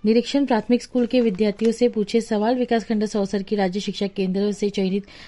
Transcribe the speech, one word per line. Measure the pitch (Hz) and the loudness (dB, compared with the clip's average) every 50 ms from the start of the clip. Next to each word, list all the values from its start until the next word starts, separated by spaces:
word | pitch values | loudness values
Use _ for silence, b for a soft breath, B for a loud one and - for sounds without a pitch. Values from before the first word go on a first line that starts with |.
| - | 2
निरीक्षण, | 208 220 240 233 - - 285 285 | 4 4 4 2 2 0 0 2
प्राथमिक | 254 254 214 214 - 240 233 | 2 0 0 2 0 0 0
स्कूल | - - - 247 240 | 0 -2 -2 -2 0
के | 226 - 254 | 2 2 2
विद्यार्थियों | 240 226 185 180 214 208 196 - 220 226 | 2 2 2 2 0 0 0 0 0 0
से | 220 - 247 247 | 2 2 0 0
पूछे | - 220 208 - - 233 | 2 0 -4 0 0 -2
सवाल। | 220 - 226 208 208 226 254 | 0 0 -2 0 0 0 0
विकासखंड | 254 247 240 240 233 190 - 233 208 214 | 0 0 0 0 -2 0 -2 -2 -2 -2
सौसर | 208 - 214 196 196 - 202 | -2 -2 -2 -2 -2 -2 -4
की | 190 - 220 | -4 -2 -2
राज्य | 202 196 185 180 208 | 0 0 0 -2 -4
शिक्षा | 190 - - - 202 | -6 -6 -4 -4 -6
केंद्र | 190 - - 190 185 185 196 202 208 | -6 -2 -4 -2 -2 0 0 0 -2
से | 202 - - 208 | -2 -2 -4 -2
चयनित | 196 - 190 190 185 202 196 B B B B | 0 0 -2 0 0 -2 -4 B B B B